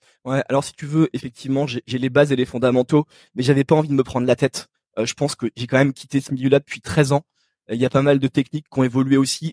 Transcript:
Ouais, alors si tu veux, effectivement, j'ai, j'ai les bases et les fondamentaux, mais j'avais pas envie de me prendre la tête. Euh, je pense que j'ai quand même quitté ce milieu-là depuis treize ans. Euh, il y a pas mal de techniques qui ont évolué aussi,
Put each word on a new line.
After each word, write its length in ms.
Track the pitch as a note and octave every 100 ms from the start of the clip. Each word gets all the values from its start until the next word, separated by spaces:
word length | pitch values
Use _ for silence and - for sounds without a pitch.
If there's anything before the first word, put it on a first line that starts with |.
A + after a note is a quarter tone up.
| _ _
Ouais, 180 | B2+ C3+ -
alors 140 | C3+
si 100 | -
tu 120 | - C#3+
veux, 220 | D#3 D#3+
effectivement, 540 | - B2+ - C3 C3+ C#3+
j'ai, 160 | A#2+
j'ai 120 | - B2
les 100 | C3
bases 220 | C#3 D3
et 40 |
les 100 | B2+
fondamentaux, 600 | B2+ A#2+ B2+ B2+ A#2+ D3+ - _ _
mais 80 | B2
j'avais 200 | B2+ C#3
pas 120 | C3
envie 140 | D#3 D3+
de 40 |
me 100 | C3+
prendre 220 | B2+ B2
la 100 | B2
tête. 320 | A#2+ C3+ - - _ _ -
Euh, 80 |
je 80 | -
pense 220 | - D3
que 120 | - A#2
j'ai 120 | - A#2+
quand 100 | C3
même 160 | C#3
quitté 280 | - - C#3
ce 120 | -
milieu-là 260 | B2+ C3+ C#3
depuis 220 | - -
treize 300 | - D#3 C3+
ans. 120 | C#3+ - _ _ _ -
Euh, 20 |
il 80 | A#2+
y 40 |
a 40 | B2+
pas 140 | C3+
mal 160 | C#3+ C#3
de 80 | C3
techniques 400 | C#3+ B2+ D3+ -
qui 80 | C3+
ont 40 |
évolué 340 | B2+ B2+ C3+ C3+
aussi, 340 | C3+ - D#3